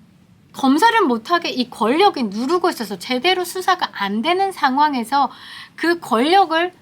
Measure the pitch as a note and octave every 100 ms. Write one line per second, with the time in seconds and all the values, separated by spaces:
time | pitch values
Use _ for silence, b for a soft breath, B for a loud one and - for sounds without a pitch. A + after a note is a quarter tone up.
0 | _ _ _ _ _ - C4 D4 A4+ A4+
1 | E4+ A#3 - E4+ D#4+ B3+ A#3+ - G#3+ D4
2 | G4+ D#4 A3 G#3 C4+ F4+ F4+ B3+ G3 G3
3 | - B3+ E4+ F#4 F4+ F#4 F#4 F#4 - -
4 | G3+ G#3 D4 F#4 G4 F4+ C#4 C4 D4+ C4
5 | A3 C#4 C4+ B B B B - D#4+ E4+
6 | - A3 C#4+ G4 F4 D#4+ F4+ -